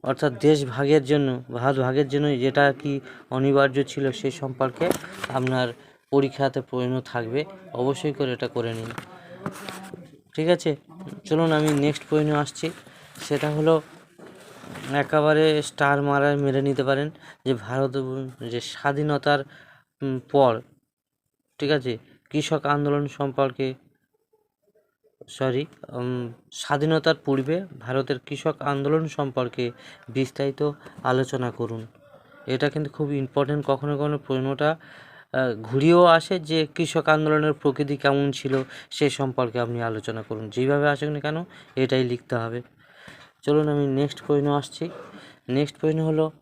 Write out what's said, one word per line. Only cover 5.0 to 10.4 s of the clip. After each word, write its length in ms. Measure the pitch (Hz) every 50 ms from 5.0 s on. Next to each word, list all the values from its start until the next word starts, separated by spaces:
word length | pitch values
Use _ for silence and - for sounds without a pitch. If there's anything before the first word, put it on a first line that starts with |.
| - - - - - -
আপনার 380 | 127 131 127 127 131 127 127 120 120 - - - _ _ _ _
পরীক্ষাতে 520 | 139 139 139 135 135 - 139 135 - 139
প্রশ্ন 400 | 127 - - 127 127 127 131 131 127
থাকবে, 400 | - - 120 117 110 120 143 156 180 196 185 185 180 -
অবশ্যই 400 | 120 123 135 139 - - 151 135
করে 200 | - 143 131 123
এটা 140 | 113 127
করে 260 | 120 - 123 113 117 113
নিন, 160 | 113 113 113 117 - - - - - - - - 185 196 196 - - 202 190 - - - - - - 170 - - - _ _ _
ঠিক 120 | -